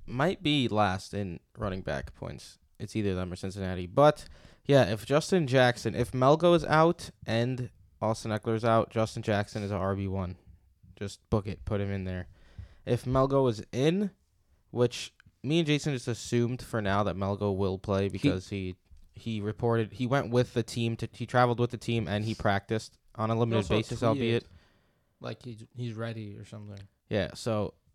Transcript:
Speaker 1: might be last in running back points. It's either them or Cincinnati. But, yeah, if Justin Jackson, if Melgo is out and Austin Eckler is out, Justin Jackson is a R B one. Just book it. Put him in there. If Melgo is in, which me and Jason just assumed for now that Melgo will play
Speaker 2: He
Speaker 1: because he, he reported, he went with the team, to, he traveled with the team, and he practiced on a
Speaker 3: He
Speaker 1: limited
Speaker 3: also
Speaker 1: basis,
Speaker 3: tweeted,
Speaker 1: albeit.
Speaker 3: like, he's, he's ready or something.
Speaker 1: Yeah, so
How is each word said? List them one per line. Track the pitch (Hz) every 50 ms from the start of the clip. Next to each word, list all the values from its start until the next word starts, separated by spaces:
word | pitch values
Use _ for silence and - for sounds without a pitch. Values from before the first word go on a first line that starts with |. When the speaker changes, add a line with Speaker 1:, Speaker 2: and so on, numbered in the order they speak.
| -
Speaker 1:
might | - 107 123 147 180 196 -
be | - 156 147 147 123 110
last | 107 107 104 95 92 98 - -
in | - 101 101 92 85 - _ _ -
running | - 110 101 92 95
back | - - 76 67 - - -
points. | - - - 69 - - - - _ _ _ _ -
It's | - 101 -
either | 110 104 98 92
them | 90 92 90
or | 87
Cincinnati. | - - 95 92 101 95 92 92 90 90
But, | 87 98 135 143 151 151 - - - - - - - - _ _
yeah, | - 139 135 120
if | 87 110 107 -
Justin | - 135 151 - - 196 185 160
Jackson, | 127 127 135 123 123 120 - - 117 92
if | - 123 -
Melgo | - 127 127 135 147 156 175 175 175
is | 165 -
out | - 151 156 160 170 175 - - - - _ -
and | - 110 113 120 127 131 123 123 - - - - _ _ -
Austin | 107 107 113 - - 113
Eckler | 107 110 - 117 113
is | 110 113
out, | 113 113 113 - -
Justin | - 113 110 107 - 113
Jackson | 110 - 104 101 104 - - 110
is | 104 98
a | 104
R | 92 92 98 98
B | 98 98 95
one. | 95 95 92 87 90 - _ - - - _ _ _ _ _ - - -
Just | 104 101 - - _ -
book | - 107 95
it. | 104 - - -
Put | - 107 101
him | 101 98
in | 98 98 92
there. | 92 92 90 90 - - _ - - - - - - - - -
If | - 123 117 -
Melgo | 123 127 135 135 139 135 139 135 127
is | 110 107 - -
in, | - 117 135 160 170 196 208 196 - _ _ _ _ _ _ _ _ _ _ _
which | - 113 123 117 - - - - _ _ - _ _ _
me | - 123 156 170
and | 165
Jason | 147 151 143 - 156
just | 143 123 - 123
assumed | 117 - - - - 120 120 117 127 123
for | - - - 113
now | 104 98 98 101
that | 107 95 85
Melgo | 95 98 98 101 98 104 104 95
will | 95 101 95 95 92
play | - - 98 98 98
Speaker 2:
He | 98
Speaker 1:
because | 92 98 - 98 92 95 95 -
he, | 104 98 95 92 90 - _ _ - - - - -
he | - - 120 113 107
reported, | 101 107 104 - - 117 117 113 110 -
he | - 98 127
went | 117 131 139 95 101
with | 120 123 127 - -
the | 123
team, | 113 - - 123 117 117 113
to, | - - -
he | - - 123
traveled | - - 127 123 123 120 110
with | 120 120
the | -
team, | 110 - - 117 117 110 78
and | 101 104 107
he | 113 110
practiced | - - 107 98 98 - - 113 110 - - _ _ _ _ -
on | - 113 110
a | 113
Speaker 3:
He | 113
Speaker 1:
limited | 120 117 113 110
Speaker 3:
also | 98 90 107
Speaker 1:
basis, | 107 110 - 123 117
Speaker 3:
tweeted, | 123
Speaker 1:
albeit. | 113 110 98 117 113 117 117 - - - - _ _ _ _ _ _ _ _ _ _ _ -
Speaker 3:
like, | 127 120 117 - -
he's, | 123 113 107 113 - -
he's | 123 123 117 110
ready | 110 113 117 113 113 107 101 101 110
or | 104
something. | - - 107 104 104 101 101 98 - _ _ _ -
Speaker 1:
Yeah, | 110 104 90 - -
so | - - - - 107 101 - - _ _ _